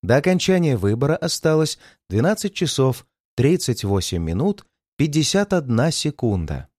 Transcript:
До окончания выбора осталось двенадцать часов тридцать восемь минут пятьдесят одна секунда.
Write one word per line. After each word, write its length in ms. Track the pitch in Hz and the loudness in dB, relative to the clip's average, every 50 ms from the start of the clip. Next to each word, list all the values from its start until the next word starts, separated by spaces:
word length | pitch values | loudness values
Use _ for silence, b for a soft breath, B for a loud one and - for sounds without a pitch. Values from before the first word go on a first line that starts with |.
| - | 2
До 140 | 87 117 | 2 2
окончания 600 | 139 143 185 185 180 - - 190 180 175 156 131 | 2 4 2 0 2 2 2 2 2 2 2 0
выбора 400 | 110 87 101 104 117 139 143 156 | 2 2 0 0 0 0 0 0
осталось 640 | - - 170 - - - 160 156 156 160 151 - b b b b b b _ | -2 -2 -6 -6 -2 0 2 2 2 2 0 -2 b b b b b b _
двенадцать 460 | 92 104 120 170 220 214 - 202 190 | -2 0 2 2 0 0 -4 -8 -4
часов 520 | - 185 147 - - 131 131 127 - - _ _ _ _ _ _ | -2 -4 -4 0 2 2 2 0 -2 -8 _ _ _ _ _ _
тридцать 480 | - 120 139 175 185 - - 120 - - | 2 2 2 2 2 0 -4 -4 -4 -2
восемь 400 | 101 98 98 90 - - 85 82 | -2 0 0 -2 -2 -4 -4 -4
минут 420 | 80 82 92 139 196 202 - - _ _ _ _ _ _ | -2 -2 -2 -2 -2 -2 -4 -8 _ _ _ _ _ _
пятьдесят 560 | _ 143 156 143 156 151 - - 196 202 196 190 | _ -2 0 0 0 0 2 0 0 0 2 0
одна 380 | 180 147 127 117 110 127 165 | -2 0 0 0 2 2 0
секунда. 760 | 156 - - 151 139 - - 117 101 92 82 76 73 65 65 - _ | 0 -2 -4 -6 -6 -2 -2 -2 0 -2 -2 -4 -6 -8 -10 -12 _